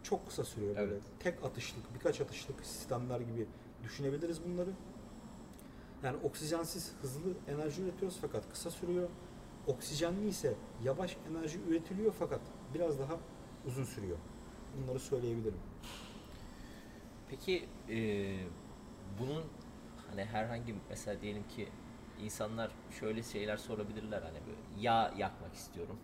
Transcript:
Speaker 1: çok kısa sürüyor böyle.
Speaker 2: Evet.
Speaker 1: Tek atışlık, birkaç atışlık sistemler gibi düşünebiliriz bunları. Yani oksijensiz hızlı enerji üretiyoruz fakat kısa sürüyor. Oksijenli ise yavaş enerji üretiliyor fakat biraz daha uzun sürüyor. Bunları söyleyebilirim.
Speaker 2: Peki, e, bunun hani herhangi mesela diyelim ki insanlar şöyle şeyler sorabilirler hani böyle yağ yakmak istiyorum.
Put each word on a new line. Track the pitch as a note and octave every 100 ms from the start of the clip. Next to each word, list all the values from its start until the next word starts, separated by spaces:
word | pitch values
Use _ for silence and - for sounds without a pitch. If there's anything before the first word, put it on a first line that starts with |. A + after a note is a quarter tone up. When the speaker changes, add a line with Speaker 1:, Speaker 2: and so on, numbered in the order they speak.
Speaker 1:
çok | - G3 -
kısa | -
sürüyor | A#2+ - G#2 G2+
böyle. | G2+
Speaker 2:
Evet. | G2+ - -
Speaker 1:
Tek | F#3 E3+
atışlık, | C#3 - - A#2 - -
birkaç | E3 -
atışlık | - - - - -
sistemler | - - A#2+ B2 A#2+
gibi | A#2 A2+ G#2+ - - -
düşünebiliriz | A#2 - C#3 D3 E3+ E3 F3
bunları. | F3 F3+ F#3+ - - - - - - - - - - - -
Yani | B2+ C#3
oksijensiz | C#3 - D3+ E3 D#3+ F#3+ E3+ -
hızlı | C3+ C3+ F3+ F3 -
enerji | D3 D#3 D3
üretiyoruz | F#3+ E3+ F#3+ F3+
fakat | - - -
kısa | - E3+
sürüyor. | E3+ F3 F3+ F3 - - - - - -
Oksijenli | C#3 - D3 E3+ F#3 G#3
ise | F3+ C#3+ G#2+ - -
yavaş | A#2 C#3+ F3+ - D3+
enerji | E3 D#3+ E3 F3+
üretiliyor | E3 D#3+ F#3+ A3 -
fakat | E3+ C3+ - - -
biraz | D3 E3+ C#3
daha | C3+ E3 - - - - C3+
uzun | B2+
sürüyor. | B2 - G2 E2+ - - - - - C3+
Bunları | C3 B2+
söyleyebilirim. | - C3 A#2+ A#2 A2 F#2 - - - - - - - - - - - - - - - - -
Speaker 2:
Peki, | C3+ - F3+ - - -
e, | A2 A2 G2+ G2 F#2+ F2+ E2 - - - - F#2+ G2
bunun | B2+ D3+ D#3+ - - - - - -
hani | G2 G2+
herhangi | A2 A2 A#2 A#2 G2+ -
mesela | - - G2+
diyelim | G#2 G#2 G#2
ki | - G2+ - - - - -
insanlar | G#2+ - G#2+ A2+ A2 - - -
şöyle | A2 A2
şeyler | A2 G#2+ G#2 G#2
sorabilirler | - G#2+ G#2 G#2+ G#2+ G#2
hani | E2 D#2+ A2+
böyle | G#2+ - G2
yağ | A#2 A2+ A2 F#2+
yakmak | F#2+ - E2+
istiyorum. | - - F#2 E2+ G2